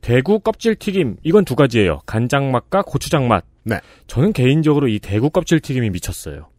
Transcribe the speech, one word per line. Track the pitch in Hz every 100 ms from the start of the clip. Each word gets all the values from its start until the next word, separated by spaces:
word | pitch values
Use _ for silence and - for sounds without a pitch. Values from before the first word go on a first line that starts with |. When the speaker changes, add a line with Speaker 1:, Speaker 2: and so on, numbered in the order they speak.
Speaker 1:
대구 | - 123 135 214
껍질튀김, | 220 214 233 214 - 190 139 92
이건 | 151 202 196
두 | 123
가지예요. | 139 117 95 73
간장 | - 113 120 139 139
맛과 | 123 - 190
고추장 | 196 135 - 156 123
맛. | 101 - _
Speaker 2:
네. | - 113 - - _
Speaker 1:
저는 | - 175
개인적으로 | 220 127 151 156 147 139
이 | 104
대구 | - 101 135
껍질튀김이 | 185 165 160 - 131 113
미쳤어요. | 90 - 90 - 73 76